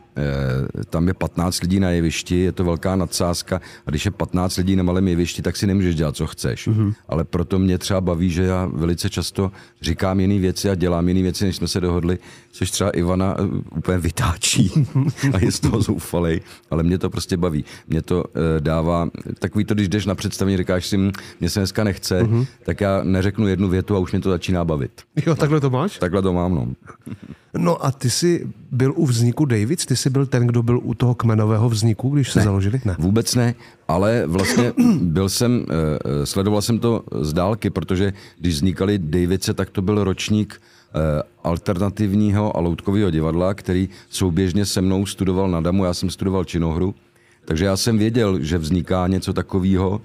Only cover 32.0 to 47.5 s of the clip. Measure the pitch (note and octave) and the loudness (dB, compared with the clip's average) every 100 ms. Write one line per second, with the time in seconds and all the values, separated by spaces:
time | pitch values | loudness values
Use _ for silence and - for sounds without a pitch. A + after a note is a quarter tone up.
32 | B2+ D3 B2+ F#2 G#2 G2 G2 C3 A#2 F2 | 0 0 2 2 4 2 0 -2 -2 0
33 | F#2 D3+ G#2+ B2+ A#2+ A#2+ - - - E2 | 2 2 2 2 0 -2 -10 -10 -2 0
34 | G2+ A#2 D#2 F2 F#2+ - - - A#3+ F3 | 2 2 2 0 2 2 2 4 4 4
35 | F2+ D#2 G2 - A#2+ B2 - D#2 D#2 D2 | 2 2 2 2 2 0 0 0 0 -2
36 | - C#2+ C#2 G2+ G2 G#2 G2+ A2+ A#2 A2 | -2 -2 -2 0 0 0 0 0 0 0
37 | - A1+ D2+ D#2+ F2+ A2 G2+ F#2 E2 F2+ | -4 -4 -2 0 0 0 -2 -2 -2 0
38 | G2 G2 - - F2+ D2+ F#2+ D#2+ G2 G#2 | 0 -2 -14 -4 -2 0 0 0 0 0
39 | D2+ F2 F2 F#2+ - G2+ F#2+ - F#2+ G#2 | 0 0 0 0 -2 -4 -4 -2 0 2
40 | F#2+ F2+ - G#2+ G2+ - _ - _ - | 0 -2 0 0 -2 -8 _ -20 _ -2
41 | D#2 D2 - _ - E2+ - F2+ G2+ G2 | 0 0 -4 _ -4 -2 -2 -2 -2 -2
42 | G#2+ G#2 G#2 G2+ G#2+ - E2+ D#2+ - G2+ | 0 2 2 2 0 0 -2 -2 0 0
43 | G2 D#2 D#2+ E2 F#2 G2+ - F#2 F#2+ - | 2 2 0 0 0 -2 -2 -2 -2 -6
44 | - - F#2+ E2 F#2 F2+ G2+ G#2 F#2+ F#2+ | -10 -2 0 2 2 0 0 0 2 0
45 | G2 - F#2+ F#2 G2 E2+ E2 G2 F#2 F2 | -2 -2 0 0 0 0 0 2 0 0
46 | F2+ - F#2+ F#2+ E2 F2 E2 D#2 F#2 - | -4 -2 -2 -2 -2 -2 0 0 -2 -4
47 | _ _ _ _ - | _ _ _ _ -4